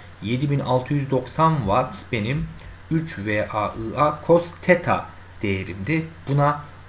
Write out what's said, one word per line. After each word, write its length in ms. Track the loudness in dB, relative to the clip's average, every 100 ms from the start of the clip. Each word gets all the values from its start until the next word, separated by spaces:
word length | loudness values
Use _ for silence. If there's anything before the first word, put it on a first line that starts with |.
| -16 -8
yedi 280 | -2 0 2
bin 100 | 0
altı 340 | 2 0 2
yüz 160 | 0 2
doksan 460 | 0 0 2 4 4
watt 480 | 2 2 0 -6 -4
benim 360 | -2 0 -2 -4 -10 -16 -16 -2
üç 280 | -2 -2 -4
V 300 | -2 0 0
A 160 | -2 -2
I 300 | -2 -4 2
A 200 | 2 2 4
cos 280 | 6 4 0
theta 440 | 4 4 4 0 -2 -14 -18 -4
değerimdi. 640 | -2 -2 -4 -6 -2 -2 -4 -8 -2
Buna 320 | 2 2 2 -6 -16